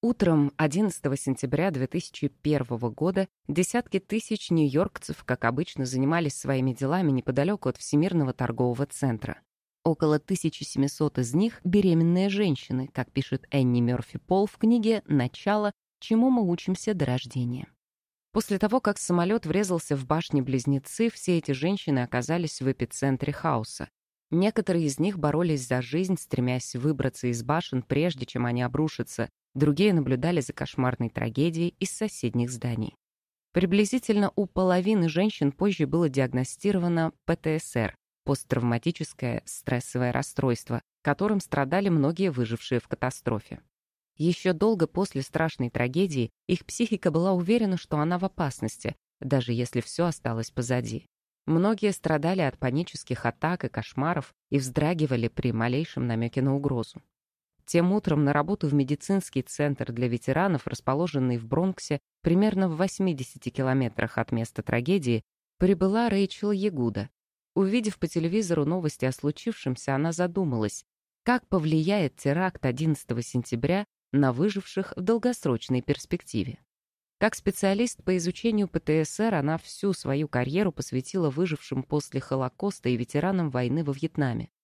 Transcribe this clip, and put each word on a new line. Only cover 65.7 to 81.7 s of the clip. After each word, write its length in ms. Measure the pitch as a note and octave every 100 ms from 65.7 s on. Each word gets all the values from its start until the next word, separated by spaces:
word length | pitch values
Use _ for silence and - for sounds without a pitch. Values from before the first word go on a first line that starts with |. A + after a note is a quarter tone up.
| F#3+ F#3+ G#3+ A#3
Рэйчел 420 | G3 G3 - G#3
Ягуда. 580 | G3+ G3+ E3 A#2+ G#2 G#2+ _ _ _ _ -
Увидев 420 | F#3+ A3+ A3 -
по 100 | E3
телевизору 580 | - E3 G3 G3+ E3 C#3+
новости 400 | F3+ D#3+ - C3
о 60 |
случившемся, 840 | B2+ C#3+ D3+ - A3+ - B2 - C3+
она 160 | D#3+
задумалась, 720 | E3 F3+ F3 F3 A#2+ G#2+ - - _ _ _
как 240 | - B3 _
повлияет 720 | F#3+ D#3 D#3 D#3 G3+ D3+ -
теракт 480 | C#3+ D3+ F#3 - C3+
одиннадцатого 560 | B2+ D#3+ D3 - A#2+
сентября 640 | A#2+ B2 A#2+ A#2 B2+ F#3 G3+ _ _
на 220 | C3+ C#3
выживших 600 | B2 G3 G3 - - F#3+ -
в 60 |
долгосрочной 800 | F#3 A#3 B3 A#3+ E3 A#2+ - B2+
перспективе. 800 | - C#3+ - F3 - A2+ G2 - _ _ _ _ _ _
Как 140 | G#3+
специалист 680 | - - - G3 G3+ A#3+ -
по 120 | - F#3
изучению 520 | E3+ - A#3 G#3+ G3
П 120 | E3
Т 240 | - D#3
С 160 | D#3 -
Р 140 | A3
она 240 | F#3+ C#3 D#3+
всю 340 | - - G3+
свою 360 | F#3 - C#3 D3+
карьеру 440 | B2+ B2+ D#3+ G#3
посвятила 600 | - - B2+ - F#3+ D#3+
выжившим 500 | C3+ F3+ D3+ -